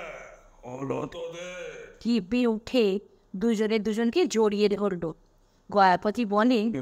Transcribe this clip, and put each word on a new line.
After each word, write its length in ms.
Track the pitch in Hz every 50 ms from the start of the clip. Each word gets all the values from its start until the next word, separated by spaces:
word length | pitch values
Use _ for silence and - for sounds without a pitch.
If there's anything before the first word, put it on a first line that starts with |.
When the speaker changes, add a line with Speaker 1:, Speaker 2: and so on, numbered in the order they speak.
| 175 156 139 127 - - - - _ - _ _ - 123
Speaker 1:
হলো 380 | 123 - 139 135 131 131 - 139
তোদের?" 840 | - 170 170 165 165 170 175 180 180 180 170 160 - - - - - -
Speaker 2:
ক্ষিপ্তে 480 | - 220 240 226 180 175 233 247 247 233
উঠে 520 | 220 214 - - - 262 220 196 185 208 - - _ _ _ _ -
দুজনে 440 | 190 202 233 226 202 220 208 220 220
দুজনকে 460 | 196 220 208 214 233 233 - 349 370
জড়িয়ে 440 | 220 208 220 220 208 202 202 208 202
ধরল। 420 | 202 190 208 202 190 170 170 160 - - _ _ _ _ _ _ _ _ _ -
গয়াপতি 540 | 202 202 190 185 180 180 - 208 208 240 240
বলেন, 460 | 196 202 208 220 247 240 220 208 233 214 135